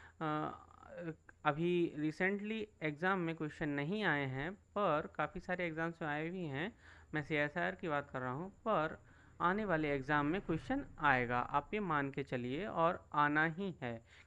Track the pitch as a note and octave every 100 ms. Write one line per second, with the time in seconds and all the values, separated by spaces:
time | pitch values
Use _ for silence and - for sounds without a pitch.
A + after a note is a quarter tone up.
0 | - - D#3 D3+ - - - - - -
1 | E3+ D#3 - - D3+ D3 F3 F3 E3+ D3+
2 | D#3 - F#3 G3+ G#3 A3 G#3 - D#3 D3
3 | F#3 F#3+ E3 E3 D3+ - D3+ C#3+ C#3+ G#3+
4 | G3 C#3+ C3+ C3 D#3 G3+ - G#3 G3 D3+
5 | F#3+ - D3+ F#3 - F3+ F3 D#3 E3 E3
6 | D#3 D3 E3 F#3 D#3+ C3+ G3 - - -
7 | - D3+ C#3+ D3+ D3 F3 F3+ F#3+ E3+ C#3+
8 | C#3+ C3+ B2+ C3 F#3+ - A3+ F#3 D#3 -
9 | - - - - E3+ G3+ G#3 D#3 D3+ C#3+
10 | C3 D3+ C#3+ F#3+ - D#3+ - C4+ - -
11 | D3+ B2+ A#2+ B2 - C#3+ D3 G#3+ F#3+ D3
12 | C#3 C#3+ C#3 B2+ B2 C#3+ G#3+ F3+ E3 F#3
13 | - D3+ D3 D3+ D#3+ D#3+ G3 D3+ B2 A2+
14 | - -